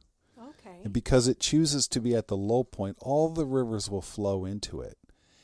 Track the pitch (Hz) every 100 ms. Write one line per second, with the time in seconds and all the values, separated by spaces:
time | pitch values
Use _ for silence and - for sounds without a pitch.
0 | _ _ _ - 247 - 208 175 185 113
1 | - 127 120 - - 147 160 143 - 127
2 | 120 113 - 98 101 123 123 - 98 -
3 | 127 143 160 165 139 131 120 110 98 98
4 | - - 101 98 95 101 - 64 62 -
5 | _ _ _ _